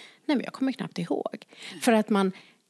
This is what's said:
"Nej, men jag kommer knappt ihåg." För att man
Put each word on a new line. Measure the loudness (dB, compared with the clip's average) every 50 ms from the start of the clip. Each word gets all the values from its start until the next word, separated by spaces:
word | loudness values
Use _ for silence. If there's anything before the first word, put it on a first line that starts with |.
| -20 -20 -20 _ _
"Nej, | 0 0 0
men | 0
jag | -4 -6
kommer | -4 -4 -4
knappt | -2 -4 -6 -8 -6 -6
ihåg." | -4 -4 -4 -4 -4 -6 -8 -10 -14 _ -20 -20 -18 -16 -12 -2
För | 2 4
att | 4 4 4 4
man | 4 4 4 2 0 -2 -10 -20 _ _ _ _